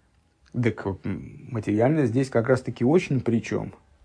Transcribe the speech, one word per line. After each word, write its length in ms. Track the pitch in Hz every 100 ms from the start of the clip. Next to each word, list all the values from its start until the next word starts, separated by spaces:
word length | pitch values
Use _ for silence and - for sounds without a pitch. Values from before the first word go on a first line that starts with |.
| _ _ _ _ _
Так, 340 | 123 120 - 98 92
м, 440 | - 92 - - -
материальность 600 | 117 101 107 123 160 123
здесь 180 | 120 135
как 200 | 117 117
раз-таки 360 | 127 - -
очень 360 | 123 180 - 135
при 200 | 123 117
чем, 320 | - 107 95 - _ _